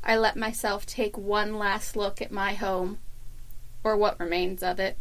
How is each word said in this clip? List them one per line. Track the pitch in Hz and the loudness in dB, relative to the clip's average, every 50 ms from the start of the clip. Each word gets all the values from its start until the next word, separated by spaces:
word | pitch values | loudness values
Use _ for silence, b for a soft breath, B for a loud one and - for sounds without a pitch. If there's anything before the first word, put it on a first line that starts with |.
| - | 4
I | - 226 220 | 4 4 6
let | 226 214 - | 4 4 2
myself | - 226 220 220 - - 214 202 208 - | 0 -2 -2 -2 -2 -2 0 0 0 -4
take | - - - 226 208 - | -6 -2 -2 -2 -2 -2
one | 214 196 202 202 208 208 208 214 | -4 -2 2 2 2 2 2 0
last | 214 208 202 196 220 - - - | 0 0 0 0 0 -2 -2 0
look | 214 202 196 - - | 0 0 0 0 -2
at | - - | -4 -4
my | 202 202 196 202 | -2 -2 0 0
home, | 202 196 208 196 190 180 185 185 208 - - - - - - - - - - - - - - - - - - | 0 0 0 0 2 2 0 0 -2 -4 -6 -6 -8 -6 -8 -8 -8 -8 -8 -6 -6 -6 -6 -8 -8 -2 0
or | 220 220 | 2 4
what | 208 208 202 - - | 4 4 4 2 0
remains | 175 170 170 180 180 180 190 180 | -2 0 2 2 2 0 0 0
of | 185 180 180 180 | -2 0 0 0
it. | 190 190 - - | 0 0 0 -2